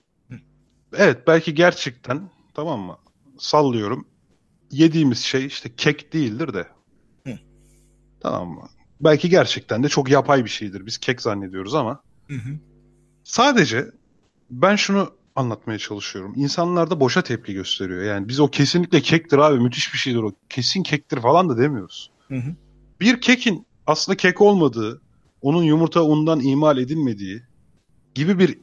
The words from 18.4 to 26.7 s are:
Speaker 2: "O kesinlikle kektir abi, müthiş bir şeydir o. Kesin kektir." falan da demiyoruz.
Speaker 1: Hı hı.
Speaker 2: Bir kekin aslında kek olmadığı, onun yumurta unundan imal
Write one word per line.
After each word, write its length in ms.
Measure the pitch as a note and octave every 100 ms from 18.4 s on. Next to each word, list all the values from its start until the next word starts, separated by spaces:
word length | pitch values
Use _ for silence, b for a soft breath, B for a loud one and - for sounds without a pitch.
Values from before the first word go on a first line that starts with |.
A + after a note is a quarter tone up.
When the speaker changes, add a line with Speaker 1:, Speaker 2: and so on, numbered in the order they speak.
Speaker 2:
"O 80 | D3
kesinlikle 520 | - C#3+ F3 F3 D#3+
kektir 380 | - D#3+ - C#3
abi, 220 | D3+ C3+
müthiş 320 | B2 B2 -
bir 40 | B2+
şeydir 200 | C3+ A#2
o. 100 | G#2+ - _
Kesin 340 | - A#2 G3
kektir." 380 | E3+ D3 - C#3+
falan 280 | A#2 E3 F#3
da 100 | A2+
demiyoruz. 520 | C#3+ B2+ F2 - - _ -
Speaker 1:
Hı 60 |
hı. 200 | C3 B2+ F3 _ _ _ -
Speaker 2:
Bir 200 | G#3 B3
kekin 460 | - B3 A#3+ E3+ - _ -
aslında 300 | D#3 - F#3+
kek 240 | F#3 F3
olmadığı, 640 | G#3 G3+ C#3+ A2+ A2 B2 _ _ _ _
onun 200 | C3+ E3+
yumurta 420 | D#3+ D#3 D#3+ E3+
unundan 360 | D3+ D3+ D#3 D#3
imal 380 | C3+ C3+ D3+